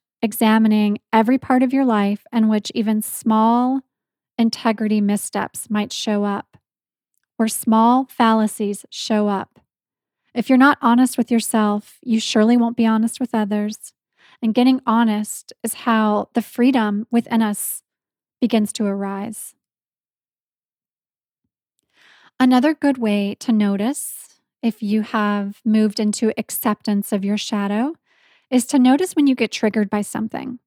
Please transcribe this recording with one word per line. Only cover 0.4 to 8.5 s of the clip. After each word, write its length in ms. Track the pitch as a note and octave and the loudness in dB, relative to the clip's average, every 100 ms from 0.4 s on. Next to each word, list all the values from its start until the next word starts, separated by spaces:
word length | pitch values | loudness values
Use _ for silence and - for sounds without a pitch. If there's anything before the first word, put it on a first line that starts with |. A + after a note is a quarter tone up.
| A3 A3 A3 G#3+ G#3 G#3 _ | 2 4 4 2 2 -2 _
every 240 | A3 A3 C4 | 0 2 0
part 260 | - B3+ | 2 2
of 100 | B3+ | 2
your 120 | C4+ | 2
life 400 | C4 G#3+ G3+ G3+ - | 2 2 0 -4 -4
in 160 | A#3+ A3 | 0 2
which 220 | G#3+ G#3 | 0 -2
even 280 | - G#3+ G#3+ | -4 -2 -2
small 800 | - - - A3 A3 A#3+ B3 C4+ - _ _ _ _ - | -4 -6 0 2 4 2 0 -2 -6 _ _ _ _ -2
integrity 640 | A3+ - A#3+ G#3+ G#3+ G#3+ | -2 0 -2 -2 0 0
missteps 720 | G3+ G#3 - G3+ G3 - - | 0 -2 -4 -6 -6 -8 -6
might 220 | G#3 G#3 | -4 -4
show 320 | - - G#3 | -6 -4 -2
up, 320 | G3+ G3+ - _ _ _ _ _ _ _ _ - | -2 -4 -10 _ _ _ _ _ _ _ _ -4
where 120 | A3 | -2
small 560 | - - A3 A3+ B3+ C4+ | -2 0 4 4 2 0
fallacies 760 | - A#3 A3 G#3+ | 0 2 4 0